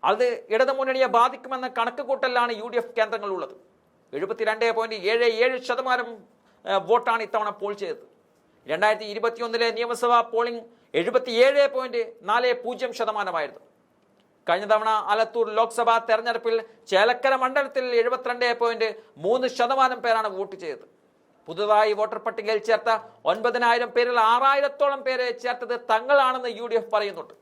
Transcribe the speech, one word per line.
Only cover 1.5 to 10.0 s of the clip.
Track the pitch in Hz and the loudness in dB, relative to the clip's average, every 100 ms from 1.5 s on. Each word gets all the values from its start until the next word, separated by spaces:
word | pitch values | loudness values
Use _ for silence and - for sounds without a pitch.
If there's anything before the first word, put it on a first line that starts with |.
| 262 254 247 | -8 -6 -4
കണക്കുകൂട്ടലാണ് | 233 240 247 - 269 247 240 220 | -4 -4 -6 -2 0 0 0 -4
യു | 226 | -4
ഡി | 240 | -4
എഫ് | 233 226 | -4 -2
കേന്ദ്രങ്ങളുള്ളത്. | 214 214 202 190 143 - _ _ _ _ _ 139 | -2 -2 -6 -6 -8 -12 _ _ _ _ _ -8
എഴുപത്തിരണ്ട് | 190 190 214 220 233 214 | -6 -4 -2 0 0 0
പോയിന്റ് | 226 220 185 | -4 -4 0
ഏഴ് | 233 240 220 | 2 2 4
ഏഴ് | 247 254 254 | 0 0 -4
ശതമാനം, | 247 262 254 233 220 - _ _ _ - | -4 0 -2 -2 -10 -20 _ _ _ -2
ഏഹ്, | 196 170 | -2 4
വോട്ടാണ് | 233 233 226 214 | 2 2 -2 -2
ഇത്തവണ | 226 208 202 | -2 -4 -6
പോൾ | 202 202 | -8 -6
ചെയ്തത്. | 185 147 - _ _ _ _ _ - | -8 -10 -14 _ _ _ _ _ -6
രണ്ടായിരത്തി | 160 214 214 214 | 0 2 2 -4
ഇരുപത്തിയൊന്നിലെ | 214 233 233 233 233 233 220 | -4 -4 -4 -6 -2 -2 -2
നിയമസഭാ | 233 240 | -4 -2